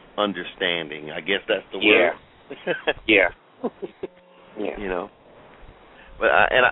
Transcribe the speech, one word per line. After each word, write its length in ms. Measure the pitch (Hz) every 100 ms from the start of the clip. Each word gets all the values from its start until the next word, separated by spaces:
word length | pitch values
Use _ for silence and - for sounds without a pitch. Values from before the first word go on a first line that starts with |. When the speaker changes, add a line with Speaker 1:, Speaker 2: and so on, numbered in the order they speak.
| - -
Speaker 1:
understanding. 920 | 104 87 85 - 92 85 76 76 76
I 100 | 82
guess 200 | 80 98 -
that's 180 | 98 -
the 80 | 95
Speaker 2:
Yeah. 320 | 104 95 87 - - _ -
Speaker 1:
word. 460 | 139 - 156 - -
<laughs> 80 | -
Speaker 2:
Yeah. 220 | 101 87 - _ -
Speaker 1:
<laughs> 80 | 233 - - - - - _ - - 107
Speaker 2:
Yeah. 220 | 95 104
Speaker 1:
You 80 | 98
know, 220 | 90 98 _ - - - - - - - - - -
but 100 | 113
I, 180 | 80 104
and 160 | 127 123